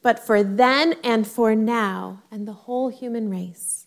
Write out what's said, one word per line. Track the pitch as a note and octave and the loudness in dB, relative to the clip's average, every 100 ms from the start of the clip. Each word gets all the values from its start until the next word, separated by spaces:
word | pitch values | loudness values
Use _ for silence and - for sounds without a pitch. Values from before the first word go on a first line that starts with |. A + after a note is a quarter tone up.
but | A#3+ A#3 | 2 0
for | - G#3+ | 2 2
then | G3+ G3+ B3 C4+ E4 D#4+ | 4 4 4 4 2 0
and | B3 A3+ | 0 0
for | G#3+ - A3+ | 0 0 2
now | A3 A3 A#3 G#3 F#3 F#3 F#3+ _ | 4 2 0 -2 -4 -10 -14 _
and | G#3+ | -12
the | G#3 | -12
whole | G3+ - B3 C4 | -14 -8 -4 -4
human | B3+ B3 A#3 G#3+ | -6 -8 -6 -4
race. | F#3 F3+ E3+ - - | -6 -8 -10 -10 -10